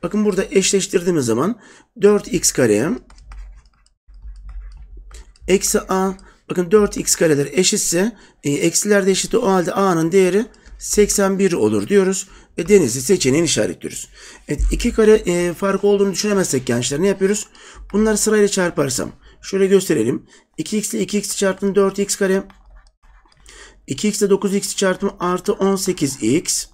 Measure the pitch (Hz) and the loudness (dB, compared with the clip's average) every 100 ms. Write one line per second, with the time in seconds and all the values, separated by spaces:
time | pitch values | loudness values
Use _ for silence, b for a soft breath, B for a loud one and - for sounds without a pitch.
0 | 175 202 214 190 190 - 185 202 185 190 | -4 -2 0 0 0 0 2 0 0 -2
1 | 175 175 120 110 160 240 B B B - | 0 0 0 0 0 -4 B B B 2
2 | 202 208 - 175 - - 123 104 143 254 | 4 4 0 -2 -2 0 2 4 2 -4
3 | - - - - - - _ _ _ _ | -8 -20 -20 -18 -18 -20 _ _ _ _
4 | _ - - - - - - - - - | _ -20 -18 -18 -16 -16 -16 -18 -20 -20
5 | - b b b - 190 - 208 - 190 | -20 b b b 0 0 2 -4 -2 -2
6 | 190 190 b b _ 156 180 214 202 - | -2 -4 b b _ -4 2 4 2 -2
7 | 156 - 170 143 143 - 185 208 - 165 | -4 0 2 2 0 0 0 0 -2 0
8 | 202 B B B 147 143 170 165 208 208 | -2 B B B -4 0 0 0 2 2
9 | 190 190 - - 240 190 175 185 196 170 | 2 0 0 0 2 2 0 0 0 2
10 | 165 190 185 185 240 b b b - - | 2 4 4 2 -4 b b b -6 0
11 | 202 - 196 190 196 170 107 104 101 202 | 2 2 0 2 0 2 0 0 2 2
12 | 190 190 - b b - 170 208 147 123 | 2 -2 -8 b b -10 4 4 4 -2
13 | 127 185 135 139 170 - 104 85 78 - | 0 0 2 2 2 0 -2 -4 -10 -12
14 | - B B B B 147 - - 240 226 | -16 B B B B -2 0 0 -2 2
15 | 214 220 214 175 175 165 196 196 202 202 | 6 6 4 -2 -2 -2 -4 0 2 2
16 | 196 170 208 202 180 135 127 120 123 143 | 0 -2 -2 0 0 -2 -2 -2 -2 -2
17 | 190 190 190 208 - B B B B 202 | 0 0 0 -2 -6 B B B B 0
18 | 220 208 - 214 202 196 175 170 143 127 | 0 0 0 2 2 2 -2 0 -4 -2
19 | 67 - b b - 196 196 196 185 156 | -8 -10 b b -8 0 4 2 2 0
20 | 113 - - b b - 156 214 202 220 | 0 -2 -8 b b -12 -6 -4 -4 -4
21 | 185 202 190 - 196 185 202 190 196 190 | -2 -4 -4 -4 -2 -2 -2 0 0 -2
22 | 202 - 196 190 - - - - _ _ | -6 -2 0 -2 -4 -18 -20 -20 _ _
23 | _ B B B B B B B - 131 | _ B B B B B B B -10 -4
24 | 214 208 202 190 202 196 196 - 190 185 | -2 0 2 2 2 -2 -4 -2 -2 0
25 | 196 190 175 180 190 208 196 196 190 180 | -4 -4 -4 -4 -2 -2 0 0 -2 -2
26 | 143 131 110 143 - - - | -4 -2 0 0 0 -6 -6